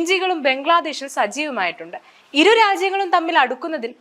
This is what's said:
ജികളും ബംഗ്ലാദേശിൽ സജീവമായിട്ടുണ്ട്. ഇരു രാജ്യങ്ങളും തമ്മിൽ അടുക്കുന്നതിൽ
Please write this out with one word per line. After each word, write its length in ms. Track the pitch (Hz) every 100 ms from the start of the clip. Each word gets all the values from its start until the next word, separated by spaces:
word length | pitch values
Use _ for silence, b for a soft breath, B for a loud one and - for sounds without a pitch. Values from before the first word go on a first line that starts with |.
| 339
ജികളും 300 | 370 370 339 277
ബംഗ്ലാദേശിൽ 600 | 262 285 339 320 262 277 -
സജീവമായിട്ടുണ്ട്. 800 | 233 269 302 240 180 165 165 - b b b 277
ഇരു 120 | 349 453
രാജ്യങ്ങളും 480 | 427 381 381 381 381 349
തമ്മിൽ 200 | 330 330
അടുക്കുന്നതിൽ 480 | 277 247 339 311 233 -